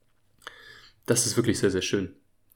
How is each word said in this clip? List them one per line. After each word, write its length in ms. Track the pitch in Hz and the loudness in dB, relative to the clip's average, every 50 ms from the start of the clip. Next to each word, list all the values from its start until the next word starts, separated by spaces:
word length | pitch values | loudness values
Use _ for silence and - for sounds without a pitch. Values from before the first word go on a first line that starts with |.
| _ _ _ _ _ _ _ _ - - - - - - - - - - _ _ _ | _ _ _ _ _ _ _ _ -20 -20 -20 -20 -20 -20 -20 -20 -20 -20 _ _ _
Das 200 | - 120 113 - | -2 0 0 0
ist 120 | 110 101 120 | 0 0 0
wirklich 220 | 117 - 95 - | 2 2 0 2
sehr, 100 | - 101 | 2 0
sehr 100 | 92 92 | 0 0
schön. 340 | - - - 101 92 90 - - _ _ _ _ _ _ _ | -2 0 -2 -2 -2 -4 -8 -16 _ _ _ _ _ _ _